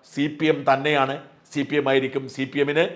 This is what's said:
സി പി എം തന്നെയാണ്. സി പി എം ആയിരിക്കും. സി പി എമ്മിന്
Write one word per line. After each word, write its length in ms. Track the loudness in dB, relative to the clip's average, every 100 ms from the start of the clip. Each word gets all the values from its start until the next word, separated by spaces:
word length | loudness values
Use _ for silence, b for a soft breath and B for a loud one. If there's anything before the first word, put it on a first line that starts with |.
| _
സി 240 | -4 -4 0
പി 40 | 0
എം 60 | 2 2
തന്നെയാണ്. 420 | 2 2 2 2 -2 -10 _ _
സി 80 | -6
പി 140 | -2 0
എം 140 | 2
ആയിരിക്കും. 400 | 2 0 -6 -8 -8
സി 100 | -6
പി 60 | -2
എമ്മിന് 260 | 0 2 0